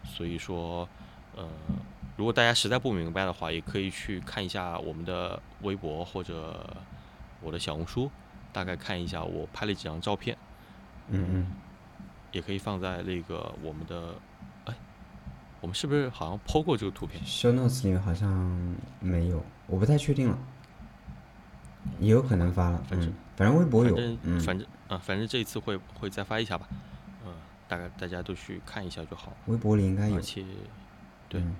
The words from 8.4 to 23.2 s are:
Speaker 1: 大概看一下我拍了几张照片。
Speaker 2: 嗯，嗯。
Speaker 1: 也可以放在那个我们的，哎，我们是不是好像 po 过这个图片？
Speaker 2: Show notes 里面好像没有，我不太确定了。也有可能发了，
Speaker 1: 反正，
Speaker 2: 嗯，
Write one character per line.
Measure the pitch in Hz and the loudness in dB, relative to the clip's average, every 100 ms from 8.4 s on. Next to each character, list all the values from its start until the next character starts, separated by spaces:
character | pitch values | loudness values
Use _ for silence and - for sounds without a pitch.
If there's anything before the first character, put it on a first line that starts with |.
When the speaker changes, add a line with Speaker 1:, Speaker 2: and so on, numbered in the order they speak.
| - | -8
Speaker 1:
大 | - 92 | -6 -4
概 | 87 | -4
看 | - 92 | -4 -2
一 | 85 | -2
下 | 85 | -2
我 | 85 85 80 | -4 -4 -6
拍 | - 104 | -4 -4
了 | |
几 | 98 - | -2 -4
张 | 80 | -4
照 | 87 101 | -2 0
片。 | - - - - - - - - - | -2 -6 -10 -20 -20 -20 -20 -18 -2
Speaker 2:
嗯， | 98 90 | 0 2
嗯。 | 92 92 - - - - - - - - | 2 0 -4 -12 -20 -20 -18 -18 -18 -8
Speaker 1:
也 | 92 | -8
可 | 87 | -4
以 | 98 | -4
放 | 107 98 | -2 -2
在 | 92 90 | -2 -2
那 | 92 90 | -2 -4
个 | 85 82 76 73 | -4 -6 -6 -8
我 | 80 | -8
们 | 78 80 | -8 -8
的， | 87 85 85 - - - - - | -8 -8 -10 -16 -18 -18 -16 -12
哎， | 113 - - - - - - - - | -12 -12 -18 -18 -16 -14 -16 -18 -10
我 | 87 | -6
们 | |
是 | 98 156 | -4 2
不 | 143 | 2
是 | 131 | 2
好 | 120 80 | -2 -4
像 | 101 - | -4 0
po | 156 | 2
过 | 156 123 | 4 0
这 | 101 | 0
个 | |
图 | - 80 | -4 -8
片？ | 82 | -8
Speaker 2:
Show | - - 120 | -8 2 4
notes | 127 127 - 101 | 6 4 2 2
里 | |
面 | 92 | 2
好 | 95 | 2
像 | 87 101 92 90 90 87 90 - - | 2 2 2 2 0 -2 -4 -8 -6
没 | 92 87 85 | 0 2 2
有， | 82 - - - | 0 -2 -14 -2
我 | 92 | 2
不 | 107 | 6
太 | 147 | 6
确 | 143 | 4
定 | 135 127 | 4 4
了。 | - - - - - - - - - - - - - - - - - | 2 -4 -14 -20 -18 -18 -18 -16 -16 -16 -20 -20 -18 -18 -10 -8 2
也 | 98 | 8
有 | 113 | 8
可 | 135 101 | 8 6
能 | 87 | 6
发 | 90 87 | 6 4
了， | 85 - | 4 0
Speaker 1:
反 | 92 | 0
正， | 82 | 0
Speaker 2:
嗯， | - | -2